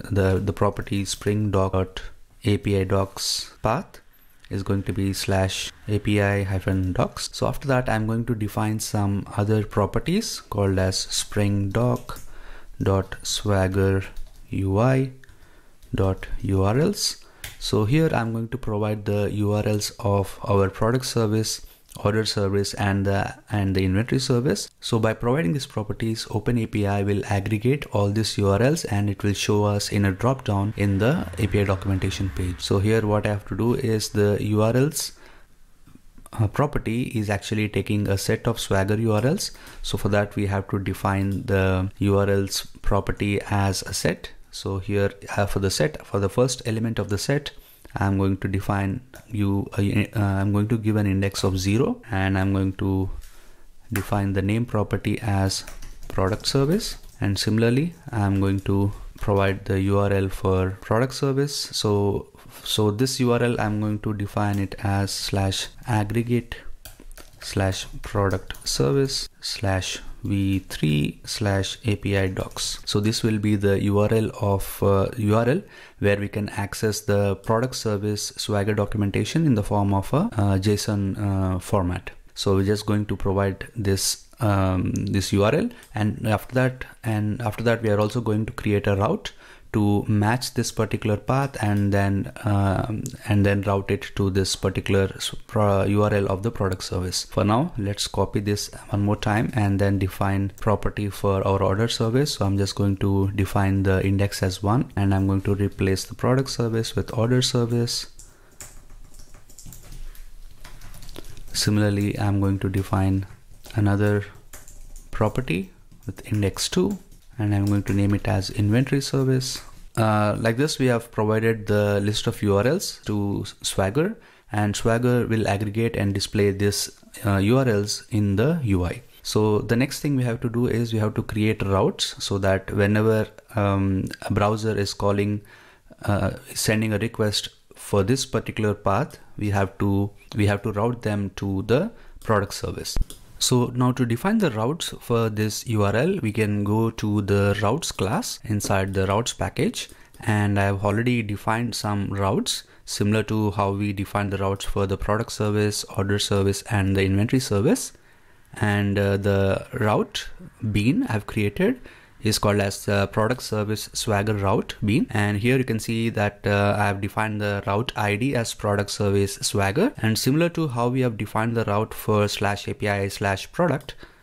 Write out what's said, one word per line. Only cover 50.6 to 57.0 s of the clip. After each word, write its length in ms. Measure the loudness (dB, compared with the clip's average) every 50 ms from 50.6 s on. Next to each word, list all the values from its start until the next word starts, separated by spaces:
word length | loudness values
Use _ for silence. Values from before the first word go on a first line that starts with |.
| 2 2
to 100 | 0 0
give 200 | 0 0 2 2
an 100 | 2 2
index 360 | 2 2 0 0 0 0 0
of 140 | 0 0 0
zero, 420 | 2 2 2 2 2 2 0 -4 -6 -4
and 260 | -2 0 0 2 2 2
I'm 160 | 2 2 2
going 200 | 2 0 0 -2
to 360 | -2 -2 0 0 0 0 -2 -4 -8 -10 -14 -16 -20 -20 -20 -20 -20 -20 -20 -20 -20 -8 -4
define 420 | -4 -4 -2 -2 -2 0 0 0 0
the 100 | 0 0
name 240 | 0 0 0 -2 -2
property 500 | -2 -2 0 0 -2 -2 -2 -2 -2 -2 -2
as 420 | 0 0 2 2 2 0 -2 -6 -10 -12 -12 -12 -12 -12 -12 -12 -6
product 360 | -2 0 0 2 0 -2 -2
service. 520 | 0 0 2 2 2 2 0 -2 -4 -8 -12